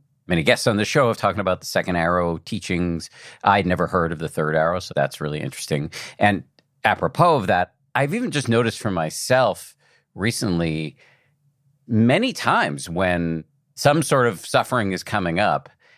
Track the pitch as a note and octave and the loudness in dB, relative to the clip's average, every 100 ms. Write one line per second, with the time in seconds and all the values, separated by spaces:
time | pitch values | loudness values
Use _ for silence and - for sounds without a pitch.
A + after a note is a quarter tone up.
0 | _ _ - - C#3 A#2+ - G#2 G#2+ D#3 | _ _ -4 0 2 2 2 0 0 2
1 | A#2+ G#2 G2+ F#2+ F#2 F2+ - F#2 F2 F2 | 2 2 0 0 -2 -2 -2 -4 0 0
2 | E2+ F2+ F2 E2 - G#2 - F#2 F2 E2 | 2 2 0 -2 -6 -8 -4 -2 -2 -4
3 | - - - - - G2+ F2+ F2+ E2+ F#2 | -8 -18 -20 -2 2 4 4 0 2 0
4 | E2 D#2+ D#2+ - D2+ D#2 D#2+ F2+ - - | 0 -2 -6 -4 0 2 2 0 -4 -2
5 | C#2 - D2 D2+ D2 - - D2+ D2 - | -2 -2 -6 -6 -8 -10 -6 -4 -4 -10
6 | - - G#2 G2 - _ _ _ A2 G2+ | -14 0 2 2 -4 _ _ _ -2 0
7 | E2 - E3+ D3 F#2+ F2+ F2+ _ _ B2 | 0 2 4 4 2 2 0 _ _ -2
8 | C#3+ A3 B3 D3 A#2 A#2 A#2 - A2 F2+ | -2 -2 -4 -2 0 2 2 -2 -4 -2
9 | D#2+ - - B2+ A#2+ F2 - - _ _ | -4 -4 2 4 4 0 -8 -20 _ _
10 | _ - G#2 - A#2 E2+ E2 D#2 D#2 - | _ -4 -4 -2 0 0 0 -2 -6 -12
11 | _ _ _ _ _ _ _ _ - A2 | _ _ _ _ _ _ _ _ -2 2
12 | A#2 D#3 B3+ F#3 A#2+ G3+ C#3+ C#2+ - E2+ | 4 4 0 -2 0 0 0 -4 -6 0
13 | F#2 F2 E2+ E2 - _ _ - C#3+ D3+ | 2 2 0 -4 -8 _ _ -2 2 2
14 | C#3+ C#3 A#2+ F2+ - C3 A2 B2 G2+ F#2 | 2 2 2 -2 -2 -2 0 0 0 -2
15 | - G#2+ F2 E2 G2+ D2 - _ _ | -4 -2 0 0 2 0 -4 _ _